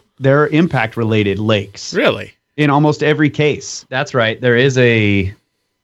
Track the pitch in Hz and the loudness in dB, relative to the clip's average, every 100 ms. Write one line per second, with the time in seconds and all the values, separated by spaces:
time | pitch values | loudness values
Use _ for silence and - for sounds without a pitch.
0 | _ - 135 139 151 151 170 139 113 117 | _ -4 0 2 2 2 0 0 -4 -2
1 | 113 110 101 98 107 107 101 - - 175 | 0 0 0 0 0 0 -2 -12 -8 -2
2 | 254 107 98 _ _ - 147 143 151 147 | -2 -2 -8 _ _ -2 0 2 2 0
3 | 147 151 151 - 151 - - - - 131 | 0 0 0 0 -2 -2 -8 -16 -8 -6
4 | 147 131 110 113 123 120 135 127 123 113 | -4 -2 -2 -2 0 2 2 2 2 2
5 | 104 101 95 - _ _ _ _ | 2 0 -2 -8 _ _ _ _